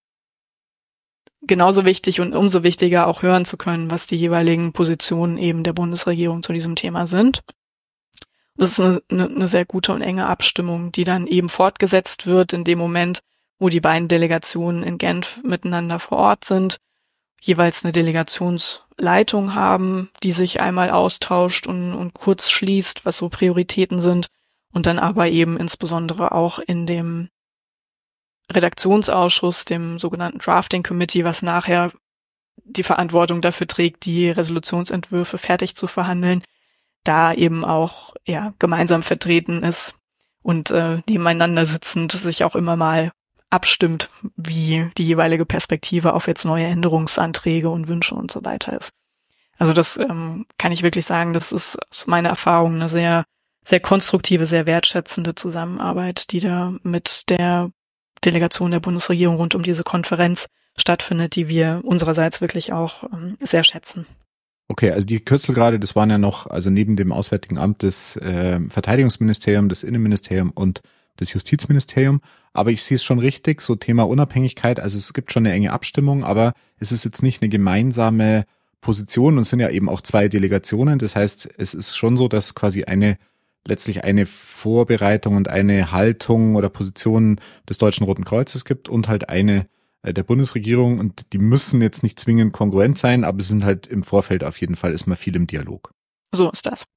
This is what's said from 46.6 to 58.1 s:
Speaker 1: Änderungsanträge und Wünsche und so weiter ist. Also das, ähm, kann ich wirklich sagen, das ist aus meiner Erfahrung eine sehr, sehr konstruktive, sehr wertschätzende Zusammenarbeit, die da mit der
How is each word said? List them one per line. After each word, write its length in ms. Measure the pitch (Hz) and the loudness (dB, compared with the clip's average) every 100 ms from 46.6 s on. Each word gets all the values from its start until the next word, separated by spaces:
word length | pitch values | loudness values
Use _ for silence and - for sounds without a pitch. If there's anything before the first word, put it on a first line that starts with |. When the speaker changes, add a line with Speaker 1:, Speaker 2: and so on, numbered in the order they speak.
| 165 | 0
Speaker 1:
Änderungsanträge 1040 | 175 170 160 160 - 165 - 170 165 160 | 0 2 0 0 0 -2 -2 0 0 0
und 180 | 170 156 | -2 -4
Wünsche 280 | 170 - - | -2 -2 -4
und 160 | - | -8
so 120 | - | -8
weiter 320 | - - - - | -6 -6 -6 -8
ist. 140 | - - _ _ _ _ _ _ | -10 -16 _ _ _ _ _ _
Also 140 | 160 | 2
das, 240 | 160 160 - | 4 2 0
ähm, 500 | 285 165 165 170 - - | -4 -4 -8 -10 -12 -6
kann 140 | 180 | -4
ich 100 | 170 | 0
wirklich 240 | 175 170 - | 0 0 -2
sagen, 280 | 170 170 | -2 0
das 180 | 170 - | -2 -2
ist 260 | 175 - - - | -4 -6 -8 -10
aus 160 | - - | -8 0
meiner 220 | 170 170 | 0 2
Erfahrung 440 | 175 170 170 165 | 0 2 4 2
eine 160 | 160 165 | 0 -2
sehr, 360 | 170 170 170 - _ _ _ - | 0 2 0 -2 _ _ _ 0
sehr 140 | 180 | 0
konstruktive, 640 | - 196 - 185 - 175 160 | 4 0 2 -2 2 0 2
sehr 200 | 165 160 | 0 2
wertschätzende 720 | 170 - 175 - - 170 170 | 2 0 -2 -4 -6 -6 -6
Zusammenarbeit, 960 | 180 165 170 180 180 180 180 180 - | -6 -6 -6 -6 -4 -4 -4 -6 -6
die 100 | 175 | -4
da 320 | 185 180 180 185 | -2 -2 -4 -6
mit 460 | 175 170 - - - | -4 -4 -4 -8 -2
der 420 | 180 175 175 180 - _ _ _ | 0 2 0 -2 -8 _ _ _